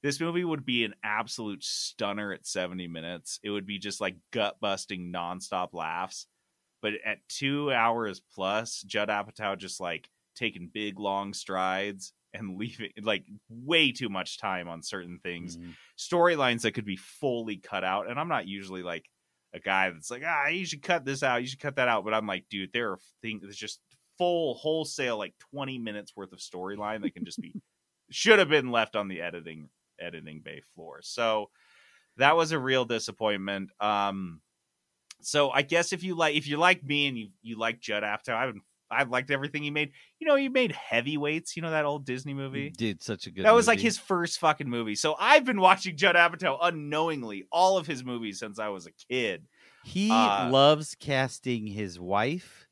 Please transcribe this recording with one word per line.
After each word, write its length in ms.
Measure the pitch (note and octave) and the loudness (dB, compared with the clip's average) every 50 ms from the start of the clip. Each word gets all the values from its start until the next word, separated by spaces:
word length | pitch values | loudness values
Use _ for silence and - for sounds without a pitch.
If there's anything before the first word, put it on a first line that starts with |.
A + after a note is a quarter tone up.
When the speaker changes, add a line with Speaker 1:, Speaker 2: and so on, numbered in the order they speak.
Speaker 1:
This 180 | - C#3+ C#3 C#3+ | 0 -2 -2 0
movie 240 | E3 E3+ E3+ F3 F3+ | -2 0 0 0 0
would 220 | E3+ D#3+ D3 C3+ | 0 -2 -2 0
be 180 | - B2 A#2+ A2+ | 0 2 2 2
an 120 | G#2+ G2+ _ | 0 -2 _
absolute 640 | - G#2+ G#2 A2 A2+ - - - A2+ G#2+ G2+ - - | -4 -2 -2 -2 -2 -4 -6 -8 -6 -6 -6 -6 -6
stunner 680 | - - - - - - - A2+ G2+ G2+ G#2 G#2 G2+ F#2+ | -6 -6 -4 -6 -6 -4 -4 -4 -2 -2 -4 -4 -6 -8
at 120 | - _ | -8 _
seventy 420 | - - F#2+ F2+ F2+ F2+ F#2 F2+ | -6 -4 -4 -4 -4 -4 -8 -8
minutes. 520 | E2+ E2 D#2+ D#2+ E2+ F2+ E2+ _ - - - | -8 -8 -10 -8 -8 -10 -10 _ -12 -12 -10
It 100 | - G#2 | -6 -6
would 140 | G#2 G#2 G2 | -4 -4 -6
be 140 | F#2+ G2+ F#2+ | -6 -10 -8
just, 220 | F#2+ G#2 F#2+ - | -6 -8 -6 -4
like, 160 | G#2+ F#2+ F#2 F2+ _ _ | -4 -4 -4 -6 _ _
gut-busting, 800 | - A#2 G#2 G2+ - _ - G#2 G2 F#2+ - - G#2 F2+ F2+ F2 F2 | -2 0 0 0 -2 _ -2 -2 -2 -2 -4 -8 -8 -8 -8 -6 -6
nonstop 600 | F2+ F2 F2 F2+ F#2 F#2 - - F#2 F2+ F2 - | -6 -6 -6 -6 -8 -8 -4 -4 -2 -4 -4 -6
laughs. 540 | F2 D#2+ D#2+ E2 E2+ F#2 G2 - - - _ _ _ _ _ _ _ _ _ _ _ | -6 -6 -4 -4 -4 -6 -6 -8 -16 -16 _ _ _ _ _ _ _ _ _ _ _
But 140 | - G#2+ G#2 - - | -4 -4 -4 -2 -4
at 200 | A2 G#2 - _ _ | -6 -6 -6 _ _
two 420 | - - C3+ C3+ C#3 C#3+ D3 C#3+ | -8 -4 -2 -2 0 0 0 0
hours 480 | C3 A#2+ A2+ A#2 A#2 A#2 A2+ G#2 F#2 - | 2 4 4 4 4 2 -2 -4 -6 -8
plus, 600 | _ _ - - F#2+ F#2+ G2+ G#2+ A#2 A2+ - - | _ _ -8 -4 -2 0 0 0 -2 -4 -8 -12
Judd 260 | - G2 - G#2+ G#2 | -10 -4 -2 -2 0
Apatow 500 | G#2 G#2+ G2+ G2+ G#2 - - G#2+ G2+ G2 | 0 0 -2 -2 -6 -10 -6 -4 -4 -4
just, 220 | F#2 F#2+ F2+ - - | -4 -8 -12 -10 -6
like, 300 | F#2+ F2 E2+ D#2+ - - _ _ _ _ _ | -6 -6 -6 -6 -10 -16 _ _ _ _ _
taking 320 | - B2 A2 F#2+ - F2 | -6 -6 -4 -4 -6 -14
big, 320 | F2 _ G#2+ G#2+ G#2 G2 F#2+ | -12 _ -8 -6 -6 -8 -6
long 340 | G#2 G2 G2 G2 G2+ G2 G2 | -4 -4 -2 -2 -4 -6 -8
strides 760 | - - - F#2+ F#2 F#2 F#2 F#2 F#2+ G2 G#2 G2 G2 - - _ _ _ _ - | -10 -8 -6 -2 -2 0 0 0 -2 -2 -4 -6 -10 -14 -18 _ _ _ _ -14
and 240 | - A2+ G2 F#2 | -10 -10 -10 -8
<laughs> 0 | |
leaving, 340 | F#2+ G#2+ A#2 - - A2+ - - A2+ | -8 -8 -8 -8 -10 -12 -12 -12 -6
like, 240 | G#2 A2 G#2+ F#2+ - - G#2 G#2 _ | -2 0 0 0 -2 -10 -20 -20 _
way 460 | _ A2+ A#2 B2 C#3 E3+ E3 D#3 C3+ B2 | _ -18 -14 -4 2 4 4 4 4 2
too 160 | - C3 A2 | -2 -6 -4
much 300 | G2 F#2+ F2+ - - - | -4 -4 -6 -6 -8 -6
time 280 | - G#2 F#2+ F#2 F2 | -4 -4 -4 -4 -4
on 140 | F2 E2+ E2 | -8 -10 -10
certain 380 | E2 - - F#2+ F2 F2 F2 E2+ | -10 -10 -10 -8 -10 -10 -14 -10
things. 380 | _ F#2 F2 E2+ E2+ F2 E2 | _ -8 -8 -8 -8 -10 -12
Speaker 2:
Mm-hmm. 140 | E2 E2+ F2 D#2+ - - - _ | -12 -14 -16 -16 -18 -20 -20 _
Speaker 1:
Storylines 680 | - - - F3 F3 E3+ F3 E3+ D3+ C3+ B2 A#2+ A2 A2+ | -14 -8 -2 4 6 6 6 6 4 4 2 2 2 0
that 100 | A2+ - | 0 0
could 100 | - G#2+ | 0 -6
be 120 | G2+ F#2+ | -6 -8
fully 580 | F#2 - - - - - C#3 B2 A#2+ A2+ A2 G#2 | -8 -8 -18 -12 -4 -2 -2 -2 -2 -4 -6 -8
cut 280 | F2+ - - G#2 F#2+ F2+ | -8 -8 -6 -4 -2 0
out. 240 | F#2 F#2+ G2+ G2+ A2 | 0 0 0 -2 -2
And 100 | A#2+ C#3 | -4 -4
I'm 80 | D#3+ | -2
not 180 | F3 D#3+ A#2+ F2+ | -2 -2 -2 -2
usually, 360 | F#2 G2 G2 G2 F#2+ F#2+ F#2 F2+ | -4 -10 -10 -10 -10 -10 -8 -6
like, 260 | F2 E2+ E2 - _ _ _ _ _ _ _ _ _ - | -6 -8 -8 -10 _ _ _ _ _ _ _ _ _ -18
a 60 | F2 | -8
guy 320 | - G2 F#2+ F#2+ F#2+ F#2 | -2 2 2 4 4 2
that's 180 | E2+ D#2+ D2+ - | 0 -4 -10 -12
like, 120 | A#2+ B2 C#3+ | -10 -8 -4
"Ah, 220 | E3 E3+ D3 C#3+ | -2 -2 0 0
you 180 | D3 E3 F#3 F#3+ | 0 -2 -2 -4
should 160 | D#3+ D#3 C#3+ | -6 -8 -10
cut 240 | - - F3+ E3+ C3 | 0 0 0 2 2
this 160 | C3+ C#3 C3+ C#3+ | -2 -4 0 2
out, 180 | C3 B2 A#2+ | 2 2 2
you 60 | B2+ | 0
should 120 | C3 C3 - | -4 -8 -6
cut 160 | - D3 C3+ | -6 -4 0
that 120 | C#3 B2+ | 2 4
out." 160 | B2 A#2 G#2+ F#2+ | 4 4 2 2
But 120 | G#2+ A2 | 2 0
I'm 100 | A2 G#2+ | 0 0
like, 220 | G#2 F#2+ F2+ - _ | 0 -4 -4 -6 _
"Dude, 240 | - G2 F#2+ F#2 - | -6 -6 -6 -2 -2
there 180 | A#2+ A#2+ G#2+ | -2 -2 -2
are 80 | F#2+ F2+ - - _ _ | -4 -6 -12 -20 _ _
things, 220 | - A2+ A2 G#2 F2+ | -10 -10 -10 -10 -12
there's 120 | G2 G2+ | -16 -14
just 240 | - G#2+ G#2 - - _ _ _ _ _ _ _ | -12 -12 -12 -12 -14 _ _ _ _ _ _ _
full, 380 | _ F3+ F3 F3 E3+ E3 C#3+ A#2+ | _ 0 2 2 2 0 0 -2
wholesale, 600 | - - D#3 D#3+ D#3+ D#3 - - - C3+ B2 A#2 | -2 -2 -2 -2 -2 -2 -4 -4 -4 -2 -2 -2
like, 180 | G#2+ G2+ F2 _ _ - _ | -2 -4 -8 _ _ -20 _
twenty 260 | - C#3+ C#3 C3+ C3 | -10 -8 -8 -8 -6
minutes 360 | B2+ A#2 A2+ G#2 G#2 G2 - _ | -6 -8 -8 -8 -8 -12 -12 _
worth 180 | - G2 F#2 - | -14 -14 -14 -14
of 60 | E2+ | -16
storyline 640 | - - - F2+ F#2 F#2+ G#2 G2+ G#2 G#2 G#2+ A2 G2+ | -16 -12 -10 -8 -8 -8 -6 -6 -4 -4 -4 -4 -6
that 100 | F#2+ - | -6 -6
can 100 | - - | -8 -12
just 160 | - - - | -10 -10 -12
be, 140 | - - - G3+ _ _ _ _ _ | -12 -12 -14 -16 _ _ _ _ _
Speaker 2:
<laughs> 260 | _ _ _ _ _ | _ _ _ _ _
Speaker 1:
should 300 | - - - G#3+ A3 G3+ | -6 -2 6 8 8 8
have 100 | F#3 C#3+ | 8 6
been 220 | D3+ D3 C3 B2+ | 6 4 4 4
left 240 | A#2+ A#2 A2 - - | 2 2 2 2 0
on 140 | G#2+ G#2 F#2+ | -2 -2 -2
the 120 | F#2+ E2 | -4 -6
editing, 480 | E2+ F2 E2 F2 D#2+ E2 D#2+ D#2 D2+ C#2 _ _ _ _ _ - | -6 -6 -6 -8 -12 -12 -14 -14 -16 -18 _ _ _ _ _ -12
editing 400 | - E2+ E2+ D#2+ D#2 D#2+ D#2 D#2 D2+ | -12 -12 -12 -12 -14 -14 -16 -14 -14
bay 200 | D#2+ D2+ D2 - _ _ | -14 -16 -16 -18 _ _
floor." 280 | F2 E2 E2 C2+ - - | -20 -18 -16 -16 -14 -12
So 480 | - - - A#2 A2+ A2 G#2+ G#2 - _ _ _ _ _ - - - _ - _ _ _ | -10 -4 -2 0 0 0 0 -2 -6 _ _ _ _ _ -20 -20 -20 _ -20 _ _ _
that 180 | - B2+ C#3+ D#3 | 4 6 6 6
was 160 | E3 E3 D#3 | 6 4 2
a 60 | E3 | 0
real 280 | D3+ B2+ C3 C3 C3 B2 | -2 0 2 2 2 2
disappointment. 840 | A2+ A#2+ A2 - - G2 _ A2 G#2+ G#2 G2 F#2+ G2 G2+ G2 F#2+ F#2 _ _ | 2 -2 -4 -4 -6 -6 _ 0 0 0 0 -2 -4 -4 -4 -6 -8 _ _
Um, 600 | G#2 G#2 G#2 G2+ G2+ G2+ G2 G2 F#2+ F2 E2 D#2 _ _ _ _ _ _ _ _ _ _ _ _ _ _ - _ | 0 0 2 2 0 0 -2 -4 -8 -8 -10 -14 _ _ _ _ _ _ _ _ _ _ _ _ _ _ -20 _
so 300 | - - - D3 D3 C3+ | -8 -2 2 4 4 4
I 100 | B2 C#3 | 4 2
guess 320 | C#3 C#3 D#3 E3+ F3 - G3 | 2 4 2 2 2 2 -2
if 100 | E3 E3+ | -4 -4
you 120 | F#3 F3+ | -4 0
like, 200 | E3 E3 D#3 D3 | 2 2 2 2
if 120 | D3+ D3 | 2 0
you're 100 | C#3+ C#3+ | 0 0
like 260 | D3 E3 F3+ F#3 F#3 C#3+ | 4 6 4 4 4 0
me 220 | C3+ D3 D3 C#3+ | -2 0 0 0
and 100 | C#3 C3 | 0 -2
you, 120 | A#2 A2 G2+ - _ _ | -4 -8 -10 -14 _ _
you 120 | A2+ A#2 | -12 -6
like 240 | G#2+ A2+ A2+ A#2 A#2 | -2 -2 -2 -2 -4
Judd 220 | - - G#2+ G#2 | -6 -2 -2 -2
Apatow, 320 | G#2 G#2 G#2 G#2 - - A#2+ | 0 -2 -4 -4 -4 -4 -2
I've, 200 | A2+ B2+ C3 A2 G2+ _ _ _ _ _ _ | -2 -2 -2 -4 -8 _ _ _ _ _ _
I've 180 | A2 A#2+ C#3 A#2+ | 0 0 0 2
liked 220 | B2 B2+ C3 C3+ | 2 -2 0 0
everything 320 | C#3+ C3+ C#3 F3 C#3 D3+ D3 | -2 -2 -2 -4 -4 -4 -4
he 80 | D3 | -2
made. 200 | C#3+ D3+ D3+ C#3+ - - - _ _ _ | -2 -2 -2 -2 -4 -18 -20 _ _ _
You 80 | D#4+ | 2
know, 80 | D#4+ D4 | 4 4
he 140 | C#4 C#4 C4+ | 4 4 2
made 220 | B3+ C4+ B3+ G#3 - | 2 2 2 2 0
Heavyweights, 840 | - - - A#2 A#2 A#2+ C#3 D#3 D3 C#3+ D3 D#3 E3 - - - | -4 -4 0 0 2 2 2 -2 0 0 0 0 -2 -4 -6 -8
you 80 | E3+ D#3+ | -6 -4
know, 80 | E3 | 0
that 140 | D#3+ D#3 D3+ | 0 2 2
old 200 | D3 C#3+ D3+ C#3 | 2 0 -2 -4
Disney 280 | C3 B2+ B2+ B2+ C#3+ C#3 | -6 -6 -6 -4 -6 -6
movie? 340 | C#3 C3+ C3+ C3 C#3 C#3 D3 | -6 -6 -6 -4 -6 -6 -6
Speaker 2:
Dude, 320 | E3+ - A2+ A2 G2 - | -4 -2 -2 -2 -2 -2
such 240 | - - A2 F2+ - | -4 -6 -6 -6 -6
a 60 | - | -10
good 140 | E2 F#2+ F#2+ | -6 4 8
Speaker 1:
That 100 | G#3+ A3+ | 8 10
was, 100 | A#3+ A3 | 10 8
like, 120 | A3 A3+ | 6 4
Speaker 2:
movie. 100 | G3 G3 | 4 4
Speaker 1:
his 100 | A#3 - | 0 0
first 400 | - - - F#3+ F3 E3+ E3+ - - | 0 -2 -2 0 0 0 0 -2 2
fucking 300 | - D#3 D3+ - D3 C3 | 4 4 4 4 0 -2
movie. 240 | A#2+ A#2+ A#2 A2 G#2 | -2 -2 -2 -2 -2
So 200 | G#2 - D3+ D#3 | 0 0 0 0
I've 260 | - F#3+ A#3 D4 D#4 B3+ | 2 6 8 8 8 8
been 140 | B3+ A#3+ G3 | 4 2 6
watching 380 | F#3 F#3 F#3+ F#3+ - F#3 E3+ | 8 8 8 8 4 -8 -2
Judd 180 | C#3+ F3+ F#3+ E3+ | 4 4 6 8
Apatow 420 | F3 E3+ E3+ E3+ E3+ F3+ E3 C3+ C3 | 8 8 8 6 2 0 0 0 2
unknowingly, 840 | E3+ F3 E3+ D#3 D3 D3 D3+ D#3 D#3+ E3 D#3 C#3+ A#2+ A2 G2+ G2 F#2 _ | 2 0 0 0 -6 -2 0 0 2 0 0 -4 -6 -6 -8 -8 -8 _
all 260 | - E3 F#3 F#3+ F#3+ F#3 | 4 6 6 6 6 4
of 80 | D#3+ | 2
his 160 | D3+ D3+ B2+ B2+ | -2 -6 -6 -4
movies 340 | B2+ B2 A#2 A2+ G#2+ G2 | -6 -6 -4 -4 -6 -6
since 220 | F#2 A#2+ A2 G2+ G#2+ | -6 -8 -10 -6 -4
I 100 | G#2+ G#2+ | -4 -4
was 160 | G2+ F#2+ E2+ | -4 -4 -8
a 60 | E2 _ _ - _ | -14 _ _ -8 _
kid. 380 | B2 B2+ A#2+ G#2+ F#2 D#2+ D#2+ - _ _ - - - _ - | 0 2 2 2 0 -2 -8 -18 _ _ -20 -20 -20 _ -18
Speaker 2:
He 280 | - - F#3 G3+ G#3+ | -6 -2 0 2 4
Speaker 1:
Uh, 380 | A3+ - - G#3 G3+ G3+ - D#3+ | 6 6 6 6 4 4 2 4
Speaker 2:
loves 420 | C3 C3+ C#3 C#3+ D#3 D3+ D#3 - - | 6 8 10 8 8 6 2 -10 -12
casting 720 | _ - C#3+ C#3 C3 C3+ B2+ - - - C3 B2 A2+ G#2+ | _ -4 0 2 2 2 0 -2 -6 -4 -2 -2 -2 -4
his 340 | G#2+ G2 G#2+ G#2 F#2+ E2+ F2 | -6 -6 -6 -6 -6 -6 -8
wife. 680 | F2+ F2+ F#2+ G2+ A2 B2+ D#3 F3+ - - - - - _ | -4 0 2 2 2 2 0 -4 -8 -14 -20 -20 -20 _